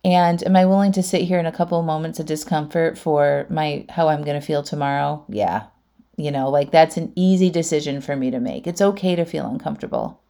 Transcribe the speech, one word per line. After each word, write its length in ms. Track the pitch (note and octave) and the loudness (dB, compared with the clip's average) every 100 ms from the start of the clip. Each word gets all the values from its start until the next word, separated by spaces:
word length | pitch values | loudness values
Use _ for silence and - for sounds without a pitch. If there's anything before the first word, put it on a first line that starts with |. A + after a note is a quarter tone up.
And 400 | F#3 F3+ F3 E3+ | 4 4 4 2
am 120 | - F#3 | 4 4
I 80 | |
willing 280 | F#3 F#3+ G3+ | 6 4 4
to 100 | F#3+ | 2
sit 200 | F#3 F#3 | 0 0
here 160 | F3 F3+ | 0 0
in 60 | |
a 80 | E3 | -2
couple 260 | D#3+ F3 E3+ | -2 -2 0
of 60 | |
moments 340 | E3 D#3 D#3+ D#3+ | -2 -4 -4 -8
of 60 | |
discomfort 720 | D#3+ D3+ - D#3+ D3 E3+ E3 - | -6 -6 -2 -4 -2 -2 -2 -2
for 500 | E3 D3 C#3+ C#3+ - | -2 2 2 0 -2
my, 340 | D#3 D#3 C#3+ - | -4 -2 -4 -8
how 180 | - D#3+ | 0 0
I'm 160 | D3 | 0
gonna 160 | D3 C#3+ | -2 -4
feel 220 | C#3+ D3 | -2 -4
tomorrow?" 600 | C#3+ D3+ C#3 C#3 C#3+ D3+ - | -4 -4 -2 0 -2 -4 -8
Yeah. 360 | G#2 F2+ F#2+ G#2+ _ _ _ _ - | -2 -2 -2 -6 _ _ _ _ -8
You 140 | D3 | -4
know, 180 | C#3 C3+ | -2 0
like, 220 | C#3+ C#3+ | 0 4
that's 260 | D#3+ D#3+ - | 4 4 2
an 160 | E3 - | -6 0
easy 340 | F#3 F#3 F#3 | 2 4 4
decision 500 | F3 D#3+ D3+ C#3+ C#3 | 2 0 -2 -2 -6
for 160 | C3+ C#3 | -4 -2
me 140 | B2+ | -2
to 100 | B2+ | -2
make. 260 | B2 - E3+ | -6 -6 -8
It's 140 | E3+ | 2
okay 340 | G3+ G3 F#3 | 2 2 0
to 120 | F3 E3 | 0 -2
feel 200 | D#3 A#2+ | -4 -6
uncomfortable. 760 | B2 D3+ - - - - - | -6 -6 -8 -6 -4 -4 -10